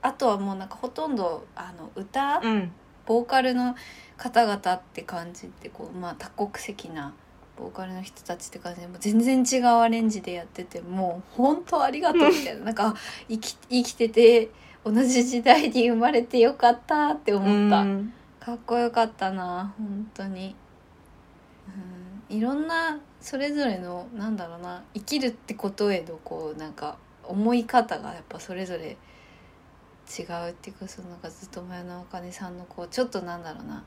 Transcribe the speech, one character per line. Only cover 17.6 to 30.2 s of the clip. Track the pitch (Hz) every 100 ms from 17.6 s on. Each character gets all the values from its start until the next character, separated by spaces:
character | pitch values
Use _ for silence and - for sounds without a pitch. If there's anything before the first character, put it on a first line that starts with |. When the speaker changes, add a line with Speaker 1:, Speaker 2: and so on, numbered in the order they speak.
| 208
Speaker 1:
っ |
た。 | 202
Speaker 2:
う |
ん。 | 196 196 214 - - -
Speaker 1:
か | -
っ | 240 -
こ | 240
よ | 240
か | 240
っ | 226
た | - 190
な、 | 190 180 180 202 202
本 | 214 202 214
当 | -
に。 | 196 185 190 - - - _ - - - - - - - 190 196 180 180 185 196 -
う |
ん、 | 214
い |
ろ | 233
ん | 277 320
な、 | 330 330 302 - -
そ | - 269
れ | 285
ぞ | 294
れ | 277 185
の、 | 180 175 240
な | 233 214
ん | 214
だ | 175
ろ | 170
う |
な、 | 175 180 -
生 | 214
き | - 294
る | 254
っ |
て | 226 -
こ | 220 202
と | 196 208
へ | 185
の、 | 160 160
こ | - 165 156 156
う、 |
な | 156
ん |
か、 | 147 151 - - -
思 | - 196 220
い | 240
方 | 226 254 226 170
が | 143
や | 170
っ | -
ぱ | 170
そ | - 185
れ | 185
ぞ | 170
れ | 160 - - - - - - - - - - - -
違 | -